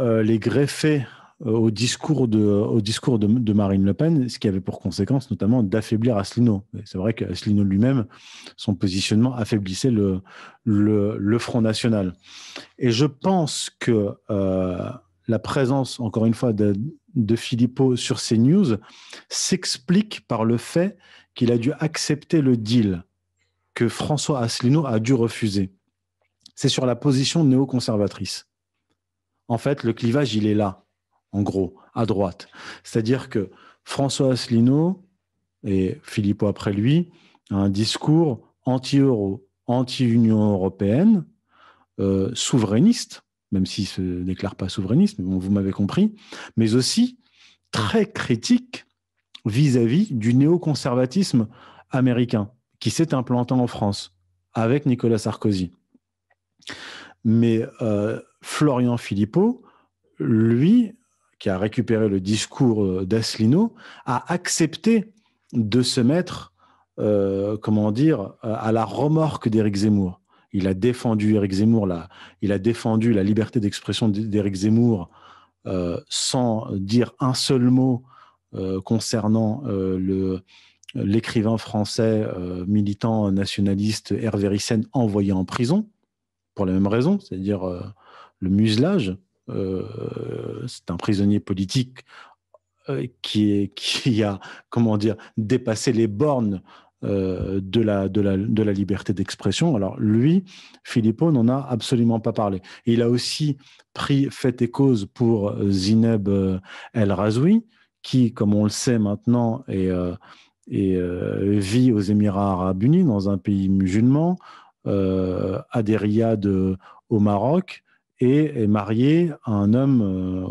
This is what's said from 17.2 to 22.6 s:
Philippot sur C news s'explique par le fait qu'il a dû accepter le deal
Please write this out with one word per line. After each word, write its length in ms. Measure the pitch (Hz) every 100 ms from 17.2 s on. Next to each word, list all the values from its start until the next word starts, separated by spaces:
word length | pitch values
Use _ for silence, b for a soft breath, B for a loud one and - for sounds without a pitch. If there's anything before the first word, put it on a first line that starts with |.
| 107 113
Philippot 600 | - 117 123 127 131 123
sur 240 | - 110
C 160 | - 110
news 400 | 123 185 170 104 B B B B B
s'explique 960 | - - 185 - - - 185 214 - -
par 180 | 113
le 140 | 113 120
fait 400 | - 165 185 b b b b
qu'il 180 | - 120
a 40 | 120
dû 160 | 117
accepter 720 | 156 156 160 - 147 - 165
le 160 | 135
deal 460 | 120